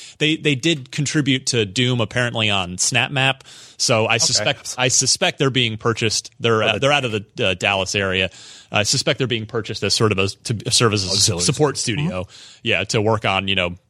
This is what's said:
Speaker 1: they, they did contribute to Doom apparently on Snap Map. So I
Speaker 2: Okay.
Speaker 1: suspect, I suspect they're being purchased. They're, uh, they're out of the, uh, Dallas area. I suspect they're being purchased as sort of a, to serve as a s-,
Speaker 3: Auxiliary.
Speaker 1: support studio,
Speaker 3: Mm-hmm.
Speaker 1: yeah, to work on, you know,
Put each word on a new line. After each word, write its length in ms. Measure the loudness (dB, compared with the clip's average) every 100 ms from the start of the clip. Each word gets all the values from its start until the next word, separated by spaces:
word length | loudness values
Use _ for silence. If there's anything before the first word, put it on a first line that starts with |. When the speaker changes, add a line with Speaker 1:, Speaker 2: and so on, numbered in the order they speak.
| -18 -2
Speaker 1:
they, 180 | 0 0
they 200 | 0 0
did 360 | 0 -2 -4
contribute 560 | -4 -2 0 0 0 0
to 180 | -2 0
Doom 360 | 0 0 0
apparently 480 | -2 -2 -2 0 0
on 280 | 0 -2 -4
Snap 340 | -2 0 -2
Map. 320 | 0 0 -2 -8 -20 -20 -4
So 280 | 0 2 2
I 100 | 2
Speaker 2:
Okay. 40 |
Speaker 1:
suspect, 560 | 2 0 0 -2 -6 -2
I 100 | 0
suspect 480 | 2 2 0 0 0
they're 100 | 0
being 280 | 2 0 0
purchased. 540 | -2 0 0 -2 -6 -4
They're, 240 | 2 2
uh, 140 | 2 2
they're 120 | 2
out 120 | 2 0
of 60 |
the, 360 | -4 -6 -2 -2
uh, 60 | 0
Dallas 380 | 0 0 0 0
area. 340 | 0 0 -2 -4 -20 -20 -2
I 120 | 0
suspect 340 | 2 0 0 0
they're 80 | 0
being 180 | -2 -4
purchased 380 | -6 -6 -4
as 100 | -2
sort 180 | 2 2
of 60 | 2
a, 100 | -4
to 440 | -6 -6 -6 -2
serve 220 | 2 4
as 100 | 2
a 40 | 0
s-, 60 |
Speaker 3:
Auxiliary. 300 | 0 0 0
Speaker 1:
support 340 | -2 2 0 0
studio, 460 | -4 -2 -2 -4
Speaker 3:
Mm-hmm. 360 | -8 -14 -20 -8
Speaker 1:
yeah, 200 | -2 -2 0
to 160 | 0
work 240 | 2 2 0
on, 220 | 0 0
you 80 | 0
know, 200 | -2 -4 _